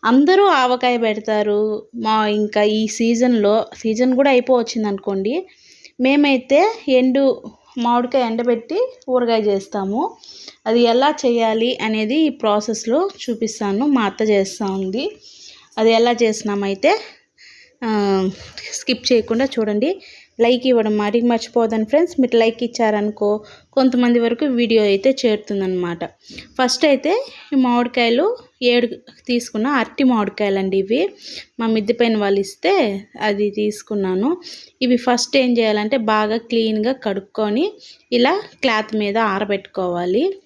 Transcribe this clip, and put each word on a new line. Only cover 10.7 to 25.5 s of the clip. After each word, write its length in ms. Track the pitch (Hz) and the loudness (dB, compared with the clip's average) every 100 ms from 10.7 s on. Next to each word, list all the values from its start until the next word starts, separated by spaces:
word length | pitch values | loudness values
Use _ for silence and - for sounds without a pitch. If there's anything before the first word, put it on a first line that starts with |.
| 233 | 2
ఎలా 340 | 240 233 277 302 262 | 4 4 2 0 0
చేయాలి 520 | 233 226 220 233 254 | 0 0 0 -2 -2
అనేది 360 | 220 220 214 277 | -4 -2 -2 0
ఈ 100 | 311 | 0
ప్రాసెస్లో 800 | 247 220 208 208 214 - 262 381 - | 0 0 0 -2 -6 -2 -2 -2 -6
చూపిస్తాను. 600 | - 226 226 - 202 196 294 | -8 -4 -6 -4 -4 0 2
మా 160 | 269 208 | 2 0
అత్త 120 | 190 220 | -2 0
చేస్తూ 360 | 208 196 - 202 | 2 0 -4 -6
ఉంది. 540 | 190 190 202 330 - - - - - _ - | -4 -4 -4 -6 -10 -20 -20 -20 -20 _ 0
అది 140 | 220 | 2
ఎలా 200 | 226 233 233 | 4 2 2
చేసినామైతే, 760 | 226 220 214 202 202 196 285 415 - - _ _ - - - _ | 0 0 -4 -4 -4 0 0 0 -4 -20 _ _ -20 -20 -20 _
ఆ, 460 | 233 214 202 190 190 190 - - - | -4 0 2 2 0 -4 -16 -18 -14
స్కిప్ 380 | - - 240 - | -12 -4 -4 2
చేయకుండా 340 | 240 214 226 269 | 0 2 -2 -2
చూడండి. 560 | 247 214 208 269 381 - - - - | -2 -2 -2 -2 -4 -12 -20 -20 -2
లైక్ 260 | 233 247 254 | 2 2 2
ఇవ్వడం 300 | 240 220 208 | 2 2 0
మరీ 240 | 208 233 | 0 0
మర్చిపోవద్దండి 640 | 233 233 233 - 226 220 220 | 0 0 -2 -2 0 0 0
ఫ్రెండ్స్. 360 | 285 349 - | 0 0 0
మీరు 160 | 247 233 | 2 2
లైక్ 260 | 226 233 | 2 0
ఇచ్చారనుకో, 840 | 240 240 226 214 208 208 208 208 208 - _ | -8 -2 0 0 -2 -2 -2 -2 -6 -20 _
కొంతమంది 480 | - 262 247 247 240 | 0 2 2 2 2
వరకు 260 | 233 233 302 | 2 0 -2
వీడియో 380 | 240 233 226 | 0 2 2
అయితే 320 | 208 196 247 262 240 | 2 2 2 0 0
చేరుతుందన్నమాట. 800 | 214 214 | -2 -4